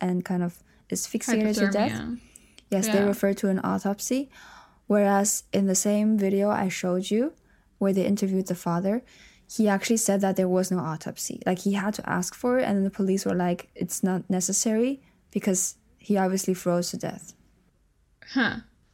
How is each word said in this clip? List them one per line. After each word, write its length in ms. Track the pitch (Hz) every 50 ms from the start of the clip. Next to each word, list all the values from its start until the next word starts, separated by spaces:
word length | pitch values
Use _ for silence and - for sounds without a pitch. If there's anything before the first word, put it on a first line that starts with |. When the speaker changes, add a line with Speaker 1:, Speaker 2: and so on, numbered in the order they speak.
Speaker 1:
and 220 | 190 180 180 180 -
kind 180 | - 185 180 175
of 200 | 175 - - _ _ _ _ _ -
is 180 | 185 185 -
fixated 480 | - - 214 - 240 226 220 214 214 208 208
to 100 | 202 196
death. 220 | 196 208 214 -
Speaker 2:
Hypothermia. 280 | 220 226 226 233 240 240 - - - - _ - _ - - -
Speaker 1:
Yes, 180 | 196 190 208
they 60 | 220 214 202
Speaker 2:
Yeah. 60 | 202
Speaker 1:
refer 280 | 202 196 - - 196 196
to 160 | - - 196
an 100 | 190 185 -
autopsy. 640 | 185 190 190 - 196 202 - - - 247 262 285 - - - - - - - - - _ _ _
Whereas 560 | - 208 208 202 196 202 196 202 - - - - _ -
in 140 | 196 196
the 80 | 196 185
same 420 | - - 208 208 208 214 214 220
video 320 | 208 202 190 202 196 202 208
I 200 | 208 - 202 185
showed 400 | - - - 180 180 185 196 -
you, 240 | 208 220 262 320 - _ _ _ _ _ _ _ _
where 160 | - 196 196 190
they 120 | 190 175
interviewed 420 | - 202 202 208 190 190 190 185
the 80 | - 175
father, 480 | 170 - 175 170 175 180 196 214 254 - - - - - - - _ _ -
he 160 | - - 220
actually 300 | 208 196 196 - - 233
said 240 | 226 - - 196 196
that 140 | 202 190 185
there 120 | 190 190
was 240 | 185 180 185 185 185
no 80 | 185 175
autopsy. 600 | 156 160 156 156 - - - - - - - - -
Like, 140 | - 185 180
he 140 | - 202 196
had 200 | 202 190 214 214
to 140 | - - -
ask 240 | 180 180 180 - -
for 260 | - - 247 247 262
it, 40 | -
and 140 | - 202
then 60 | 196 190
the 60 | 196
police 360 | - - 190 190 190 196 -
were 100 | 196 190
like, 340 | 180 180 180 175 175 - _ -
"It's 260 | - 180 175 - -
not 260 | - 185 185 175 - -
necessary," 720 | 190 185 185 - 196 - - 226 220 220 240 262 277 - - _ _ _ _ _
because 440 | - 202 - 214 185 - - - - _ _ _ _
he 200 | _ - - 208
obviously 360 | 190 190 185 190 190 - 190 185
froze 360 | 180 - 180 175 175 175 -
to 60 | -
death. 360 | - - - - - - - - _ _ _ _ _ _ _ _ _ _ _ _ _ _ _ _ _ - - -
Speaker 2:
Huh. 240 | 262 233 190 - 226 - - _ _ _ _